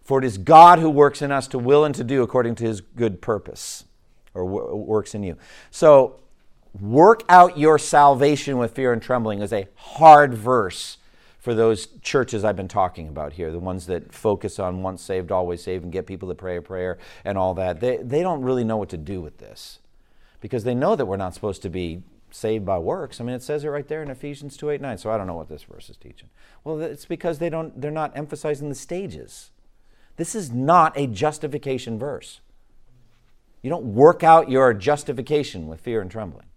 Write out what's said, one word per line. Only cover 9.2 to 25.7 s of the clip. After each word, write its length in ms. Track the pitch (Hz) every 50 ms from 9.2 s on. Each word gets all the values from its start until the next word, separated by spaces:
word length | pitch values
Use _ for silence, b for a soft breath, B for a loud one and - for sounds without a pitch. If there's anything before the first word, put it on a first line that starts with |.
| 113 110 104 101
is 100 | 104 98
a 160 | 113 101 95 - _
hard 580 | - - - - - 160 160 151 147 147 139 120
verse 640 | 110 104 123 127 120 101 90 - - - - - b b b b b b b b
for 160 | b - 123 117
those 340 | 110 113 113 113 - - - - -
churches 440 | - - - 139 120 - - 107 98
I've 100 | 107 101
been 140 | 87 95 90
talking 400 | - 104 92 87 - - 78 78
about 240 | 71 76 76 73 76
here, 180 | 90 85 78
the 80 | 82 87
ones 280 | 90 92 92 95 87
that 260 | 87 90 85 73 - -
focus 460 | - - 110 101 95 - 101 - -
on 240 | 95 90 90 92 95
once 180 | 95 95 90
saved, 280 | - - 95 92 90 80
always 320 | 98 92 92 87 87 87
saved, 220 | - 95 92 92 82
and 80 | 90
get 140 | 82 92 87
people 240 | - 98 87 95 92
to 60 | 90
pray 200 | - 95 92 90
a 60 | 87
prayer 380 | 87 - 95 92 90 92 87 B B B B B B
and 120 | 98 101
all 160 | 95 92 92 90
that. 260 | 92 92 92 87 78
They, 160 | 117 127 127
they 240 | - - 120 131 156
don't 220 | 180 185 170 143 127
really 200 | 127 131 123 120
know 140 | 110 113
what 120 | 107 101 -
to 80 | 92
do 220 | 82 76 76 101 90
with 180 | 82 76 - -
this 400 | - 52 50 - - - - _ _ _ _ _ _ _ _ _ - _ _ _
because 240 | - 107 - 120 101
they 120 | 123 120
know 200 | 123 139 185 220
that 120 | 160 127
we're 100 | 92 98
not 160 | 98 98 92 90
supposed 300 | - - 107 95 - -
to 60 | 98
be 340 | 80 92 90 85 82 90 - _ _ _ _ _
saved 340 | - - - 110 110 110 98
by 140 | 95 95
works. 420 | 87 82 101 156 196 160 123 - -
I 40 | 120
mean, 120 | 120 127
it 60 | 123
says 220 | - - 147 151 143
it 60 | 151
right 180 | 143 147 139
there 160 | - 156 160 156
in 80 | 143
Ephesians 440 | 131 127 - 147 143 139 143 143 -
two 140 | - - 151
eight 120 | 147 143
nine, 180 | 147 135 113 98
so 100 | - 110
I 80 | 110
don't 80 | 107 98
know 100 | 92 85
what 140 | 82 78 -
this 140 | 78 73 -
verse 260 | -